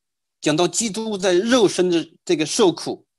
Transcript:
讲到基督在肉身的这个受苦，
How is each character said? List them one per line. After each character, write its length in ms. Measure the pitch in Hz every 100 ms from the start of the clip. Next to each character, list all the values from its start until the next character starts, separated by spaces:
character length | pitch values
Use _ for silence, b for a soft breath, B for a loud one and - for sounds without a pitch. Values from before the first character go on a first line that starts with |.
| _ _ _ _
讲 160 | 151 151
到 120 | 175
基 220 | - 226
督 280 | 214 220 202
在 160 | 190
肉 340 | 180 226 254 190
身 220 | - 180
的 240 | 170 - _
这 120 | - 156
个 100 | 151
受 260 | - 190
苦， 360 | - 139 98 _